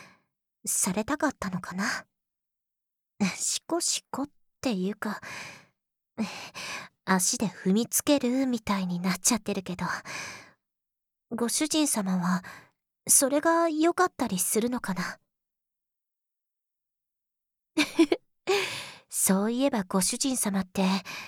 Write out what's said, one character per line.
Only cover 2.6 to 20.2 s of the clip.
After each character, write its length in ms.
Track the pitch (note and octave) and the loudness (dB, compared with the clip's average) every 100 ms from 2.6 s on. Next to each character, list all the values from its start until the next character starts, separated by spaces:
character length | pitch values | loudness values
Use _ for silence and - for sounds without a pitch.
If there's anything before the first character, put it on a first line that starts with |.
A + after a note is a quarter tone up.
| _ _ _ _ _ - F#3+ - | _ _ _ _ _ -2 -2 -2
シ 240 | - - - | -4 -4 -2
コ 140 | E4+ | -2
シ 240 | - - - | 0 -4 -4
コ 140 | - | -8
っ 60 | C#4+ _ _ - | -8 _ _ -6
て 120 | C4+ | -4
い 200 | G3 F#3 | -2 -2
う 20 | |
か、 260 | G#3+ G#3+ G3 - - - - - _ _ _ _ - G#3+ - - - - - - _ | -4 -6 -8 -10 -12 -14 -18 -20 _ _ _ _ -6 -6 -6 -14 -12 -10 -10 -14 _
足 340 | - F#3 F#3 A#3+ | 0 2 2 0
で 100 | G3+ | -2
踏 240 | - F#3+ | -2 2
み 140 | G3+ A#3 | 2 2
つ 160 | - | 0
け 160 | - C#4+ | 2 2
る 260 | B3 B3+ C4+ | 4 0 0
み 140 | A#3 | 0
た 180 | - G3 | -2 -2
い 80 | F#3 | -2
に 140 | F3 | -2
な 140 | F#3 | -2
っ 40 | F3+ | 0
ち 160 | - | 2
ゃ 40 | A#3+ | 0
っ 20 | |
て 120 | - | -2
る 100 | G3+ | -6
け 120 | F#3 | -6
ど、 100 | F3+ F3 - - - - - - _ _ _ _ _ _ _ - | -6 -4 -6 -8 -10 -10 -14 -20 _ _ _ _ _ _ _ -10
ご 180 | A3+ A#3 | -4 -2
主 180 | - D4+ | 0 0
人 220 | D#4+ C#4+ | 2 2
様 300 | A3 F#3+ F#3 | 0 0 0
は、 260 | F3 F#3 - - - _ _ _ - | 2 0 -2 -18 -20 _ _ _ 4
そ 200 | - C4+ | 4 6
れ 120 | C#4+ | 4
が 280 | E4 E4 E4+ | 4 4 4
良 240 | D4+ E4 | 4 2
か 100 | F4 | 4
っ 80 | F4+ - | 2 0
た 120 | A#3+ | -2
り 100 | F#3 | 0
す 220 | - G#3+ | 0 0
る 100 | A#3+ | 0
の 100 | B3 | -2
か 140 | - | -4
な？ 240 | F3+ F3 - _ _ _ _ _ _ _ _ _ _ _ _ _ _ _ _ _ _ _ _ _ _ _ _ _ - | -4 -4 -8 _ _ _ _ _ _ _ _ _ _ _ _ _ _ _ _ _ _ _ _ _ _ _ _ _ -2
<laughs> 440 | D4 - D#4+ - _ _ - G4 F#4+ - - - - | 0 4 4 4 _ _ 0 0 0 -6 -12 -16 -8
そ 360 | - - F#3+ G#3+ | -2 2 2 2
う 60 | |
い 120 | A#3+ | 2
え 60 | C#4 | 2
ば 120 | B3 | 2
ご 180 | F#3 A3+ | 0 0
主 160 | F#3 | 0
人 180 | B3 | 0